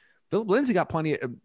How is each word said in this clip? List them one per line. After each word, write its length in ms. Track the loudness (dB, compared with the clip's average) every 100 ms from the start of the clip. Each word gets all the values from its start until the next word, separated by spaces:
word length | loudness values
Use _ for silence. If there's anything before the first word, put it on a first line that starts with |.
| _ _ _
Philip 180 | -4 2
Lindsay 240 | 2 2
got 160 | 0 0
plenty, 320 | -2 -2 -2
uh, 60 | -4 -10